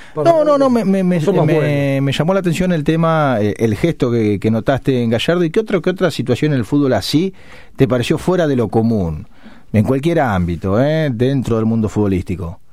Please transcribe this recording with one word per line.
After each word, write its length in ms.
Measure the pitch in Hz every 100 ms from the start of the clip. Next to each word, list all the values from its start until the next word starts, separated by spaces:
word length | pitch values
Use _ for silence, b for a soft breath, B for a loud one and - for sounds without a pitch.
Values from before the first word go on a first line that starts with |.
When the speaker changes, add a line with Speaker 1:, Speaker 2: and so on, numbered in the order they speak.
| B
Speaker 1:
entonces. 180 | - 151
Speaker 2:
No, 100 | 330
no, 120 | 302 285
no, 140 | 269
me, 120 | 233 196
me, 160 | 190
me, 160 | 185 180
Speaker 1:
Sos 140 | 151 180
más 80 |
Speaker 2:
me, 100 | 156
Speaker 1:
bueno. 480 | 156 147 143 139 139 139
Speaker 2:
me 60 |
llamó 200 | - 151
la 80 | 196
atención 320 | 180 156 185
el 100 | 170
tema, 540 | 143 160 165 160 147 120
eh, 120 | 104 -
el 160 | 113 104
gesto 340 | 170 156 127
que, 300 | 117 107 104
que 100 | 110
notaste 520 | 113 107 135 - 127
en 80 | 117
Gallardo. 340 | 113 - 175
¿Y 60 | 170
qué 100 | 220
otra, 200 | 220 190
qué 80 | 165
otra 200 | 185 180
situación 440 | - 123 120 151
en 60 | 139
el 40 |
fútbol 300 | 110 143 139
así 400 | 113 - 147 190 B B B B -
te 100 | 123
pareció 300 | 123 123 160
fuera 300 | - 180 160
de 100 | 131
lo 120 | 110
común? 580 | 117 113 113 87 78 - B B B B
En 100 | 107
cualquier 360 | 107 135 147 165
ámbito, 600 | 131 95 85 82 95 101
¿eh? 280 | 139 156 156
Dentro 440 | 113 123 139 113 113
del 100 | 110
mundo 240 | 113 107
futbolístico. 720 | - 104 92 - 87 82 - -